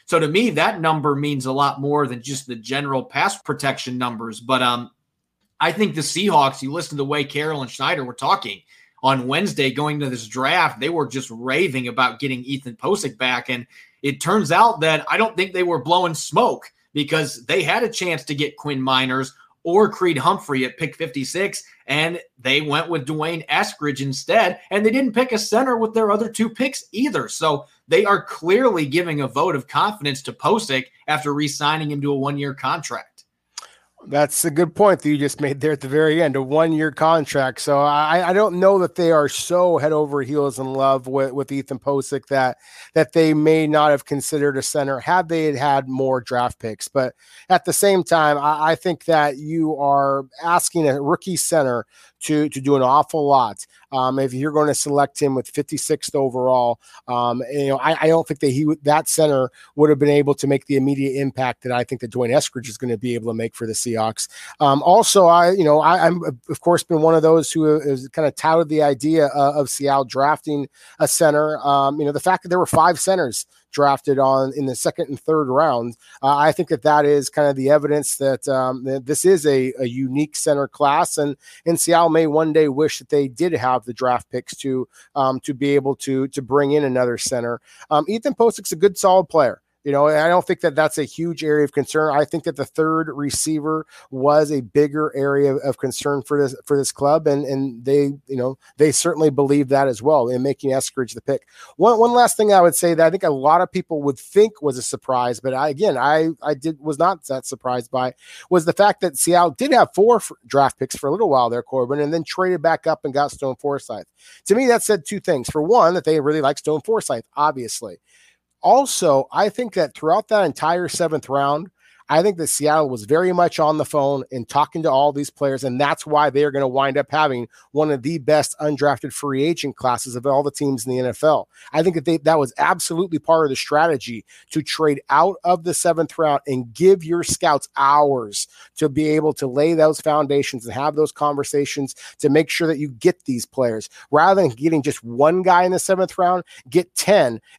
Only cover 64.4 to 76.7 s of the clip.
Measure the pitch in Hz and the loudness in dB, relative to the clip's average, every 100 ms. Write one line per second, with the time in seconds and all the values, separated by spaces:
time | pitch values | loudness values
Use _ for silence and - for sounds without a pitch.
64.4 | - - 143 139 175 202 208 202 170 170 | -20 0 2 4 6 6 6 6 8 8
65.4 | 175 196 151 151 156 180 165 175 160 123 | 6 4 4 4 6 4 4 2 -4 -8
66.4 | - 151 175 170 - 160 160 165 160 165 | -10 -4 0 0 0 2 4 4 6 4
67.4 | 147 165 156 151 147 135 131 - 151 - | 2 0 2 2 0 -4 -6 -2 -2 0
68.4 | 156 165 151 156 147 131 147 160 139 143 | 2 2 2 2 2 2 0 2 2 2
69.4 | 139 147 131 - 139 135 123 131 139 151 | 2 2 -2 -2 0 0 0 0 0 0
70.4 | - 147 139 _ - - 151 - 160 147 | -2 -6 -6 _ -20 -4 -2 2 4 4
71.4 | 151 151 143 139 139 147 147 143 185 185 | 0 -2 0 2 2 0 -2 -2 0 -2
72.4 | 175 180 160 165 170 160 - 190 135 - | 0 -2 2 4 4 2 0 0 -2 -6
73.4 | - _ _ - 143 139 - 135 135 135 | -12 _ _ 0 2 2 0 2 2 2
74.4 | 135 135 135 123 170 - 147 135 - 156 | 0 -4 -6 -4 -4 -4 -6 -6 -2 0
75.4 | 135 131 160 120 120 120 _ - 135 143 | 2 2 2 0 -4 -10 _ -4 0 4
76.4 | 151 151 165 | 2 2 -2